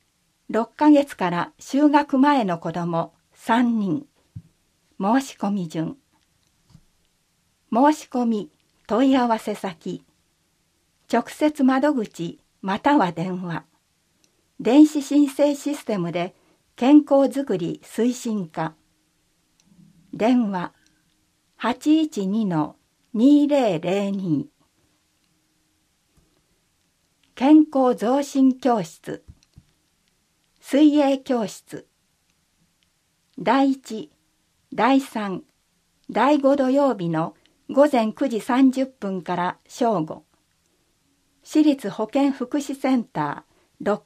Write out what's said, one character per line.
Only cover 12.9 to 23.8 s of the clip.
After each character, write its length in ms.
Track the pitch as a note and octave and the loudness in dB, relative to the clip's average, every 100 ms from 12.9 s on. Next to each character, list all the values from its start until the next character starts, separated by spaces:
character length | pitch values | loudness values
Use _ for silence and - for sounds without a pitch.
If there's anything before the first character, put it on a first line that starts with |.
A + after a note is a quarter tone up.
| C#4+ | 2
は 140 | F3+ | 2
電 300 | E3 F#3 F#3 | -2 -6 -6
話。 200 | F3+ D#3+ - _ _ _ _ _ _ _ _ _ | -8 -10 -12 _ _ _ _ _ _ _ _ _
電 280 | G3 C#4 D4+ | 2 6 6
子 140 | D4+ | 4
申 260 | C#4 C#4+ C#4+ | 0 2 2
請 280 | - D4 C#4 | 2 0 0
シ 200 | C#4+ C#4+ | -6 -8
ス 100 | - | -6
テ 120 | G#3 | -6
ム 140 | E3+ | -4
で 240 | F3 F3+ - _ _ _ - | -4 -6 -10 _ _ _ -2
健 260 | B3 D4 | 6 6
康 280 | D4 C#4 C4+ | 6 2 2
づ 160 | C4+ C#4 | -2 -4
く 120 | F#3 | -4
り 220 | E3 D#3 | -4 -8
推 300 | - - A#3+ | -12 -4 -4
進 340 | A#3+ A#3+ G#3+ E3 | -4 -6 -6 -8
課。 260 | - D#3+ D#3+ _ _ _ _ _ _ _ _ _ _ - _ _ | -8 -10 -10 _ _ _ _ _ _ _ _ _ _ -20 _ _
電 360 | - G#3+ B3 G#3+ | -4 0 2 0
話、 240 | F#3+ F3 _ _ _ _ _ _ _ _ _ | -4 -8 _ _ _ _ _ _ _ _ _
八 460 | A#3 B3+ D4 D#4 | -6 -4 0 2
一 240 | D#4 G#3+ F#3+ | 0 -4 -4
二 200 | G#3+ G#3 | -2 0
の 300 | D#3+ D3+ - _ _ _ | -2 -4 -8 _ _ _
二 340 | G#3+ C4 D4 C#4+ | 2 4 6 4
零 320 | C#4+ A#3 | 2 0
零 320 | E3 | -2